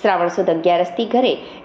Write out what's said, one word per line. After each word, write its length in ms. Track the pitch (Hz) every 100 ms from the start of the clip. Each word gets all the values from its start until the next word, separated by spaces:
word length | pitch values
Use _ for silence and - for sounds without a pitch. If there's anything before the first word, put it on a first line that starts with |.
શ્રાવણ 260 | 214 180 175
સુદ 220 | 175 185
અગિયારસથી 560 | 165 175 175 175 - 226
ઘરે 320 | 240 254 139 - -